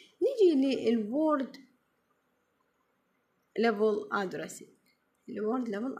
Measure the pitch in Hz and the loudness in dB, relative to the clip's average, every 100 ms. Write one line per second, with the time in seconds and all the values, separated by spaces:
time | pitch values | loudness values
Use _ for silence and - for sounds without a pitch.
0 | - - 427 523 370 285 269 254 220 233 | -18 -2 -2 4 6 6 2 2 2 0
1 | 208 269 311 294 254 - - _ _ _ | 0 0 2 2 -2 -10 -20 _ _ _
2 | _ _ _ _ _ _ _ _ _ _ | _ _ _ _ _ _ _ _ _ _
3 | _ _ _ _ _ - 233 208 214 208 | _ _ _ _ _ 0 0 2 2 0
4 | - 202 190 165 160 - - _ _ _ | -4 -4 -4 -6 -10 -14 -20 _ _ _
5 | _ _ - 208 214 254 233 202 254 - | _ _ -12 -6 -4 -2 -4 -6 -6 -8